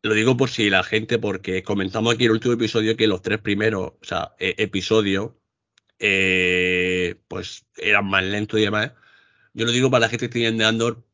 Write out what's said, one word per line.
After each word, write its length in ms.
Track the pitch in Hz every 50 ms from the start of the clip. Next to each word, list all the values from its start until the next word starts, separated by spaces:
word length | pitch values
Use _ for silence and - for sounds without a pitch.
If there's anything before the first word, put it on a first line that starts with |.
Lo 120 | - 107 107
digo 220 | 107 110 123 131
por 120 | 123 135 127
si 220 | - - 107 101
la 140 | 98 92 92
gente, 340 | - - 110 110 - 120 113
porque 440 | 113 104 98 92 - 98 92 92 -
comentamos 500 | - 104 101 95 98 101 113 110 117 120
aquí 100 | 113 123
el 40 | 113
último 240 | 110 113 - 123 120
episodio 420 | 117 117 107 - 117 107 110 113
que 120 | - 110 107
los 120 | 95 92
tres 160 | - 113 107 110
primeros, 560 | - 107 101 101 107 110 107 95 92 - _ _
o 40 | -
sea, 300 | - - 87 - - _ _
eh, 160 | 90 95 - -
episodios, 760 | 107 - - 98 92 - 110 110 104 101 95 95 107 117 _ _ _ _ _ _ _ _ _ _ _ _ _ _
eh, 1160 | - 104 98 95 95 95 92 92 92 90 90 90 90 90 90 90 90 92 90 90 90 87 85 _ _
pues 400 | _ - 95 - - - - _ _ _
eran 300 | - - 104 104 101 104
más 160 | 95 98 95 95
lentos 360 | 95 101 104 104 - - 107
y 20 | 107
demás. 280 | 101 107 107 110 - - _ _ _ _ _ _ _ _ _ _ _ _
Yo 100 | 113 113
lo 60 | 120
digo 180 | 120 123 131 117
para 120 | 127 120
la 60 | 113 113
gente 180 | 117 113 127 117
que 40 | 120
tiene 220 | 120 117 113 113
de 80 | 110 110
Andor 400 | 110 113 113 117 117 113 117 _ _